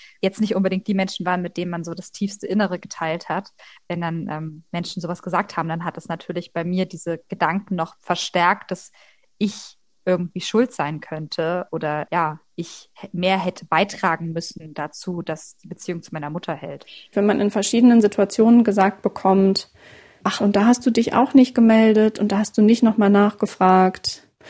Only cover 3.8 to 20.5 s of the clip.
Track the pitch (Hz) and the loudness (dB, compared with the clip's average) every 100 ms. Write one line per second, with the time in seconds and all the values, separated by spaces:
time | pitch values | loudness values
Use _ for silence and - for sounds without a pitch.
3.8 | - 170 170 165 - 156 156 156 _ 170 | -10 -6 -6 -6 -8 -10 -10 -14 _ -10
4.8 | 170 - 165 175 180 170 - - 160 165 | -8 -10 -8 -8 -4 -4 -4 -6 -6 -6
5.8 | 170 - - 170 - 175 - 170 170 185 | -8 -10 -10 -10 -8 -10 -8 -8 -4 -4
6.8 | 185 170 170 165 - - 160 190 - 180 | -4 -8 -8 -8 -8 -4 -2 -2 -4 -6
7.8 | 165 _ - 180 - 180 175 208 - 185 | -6 _ -6 -6 -2 0 2 0 -4 -12
8.8 | - _ _ _ _ - 202 - - _ | -14 _ _ _ _ -6 -6 -6 -18 _
9.8 | _ _ 185 180 175 175 - 220 254 - | _ _ -2 -2 -4 -8 -4 0 0 -2
10.8 | 147 151 - 156 151 - 160 180 - 160 | -6 -6 -10 -12 -10 -6 -4 -4 -6 -8
11.8 | 156 151 147 170 156 156 _ - 170 - | -6 -6 -4 -4 -4 -6 _ -14 -14 -16
12.8 | - _ 196 175 185 190 180 - - 160 | -20 _ -12 -4 0 0 -2 -8 -2 0
13.8 | 208 - 185 165 165 165 - - 156 151 | 0 -2 -4 -2 -6 -8 -10 -14 -16 -12
14.8 | 151 - - 175 160 156 - _ 160 170 | -12 -12 -10 -8 -8 -10 -12 _ -20 -16
15.8 | - 175 - 160 147 165 - 156 147 143 | -12 -12 -10 -12 -10 -10 -8 -10 -10 -16
16.8 | - - - 208 202 - 202 208 202 233 | -18 -20 -6 0 2 2 0 -2 0 4
17.8 | 240 233 208 - 196 - 226 240 226 202 | 6 6 4 2 0 2 6 6 4 2
18.8 | 190 - 202 - 190 190 190 196 - _ | 2 0 -6 -2 2 4 4 0 -6 _
19.8 | - - - _ 190 - 208 | -20 -20 -20 _ -6 -2 0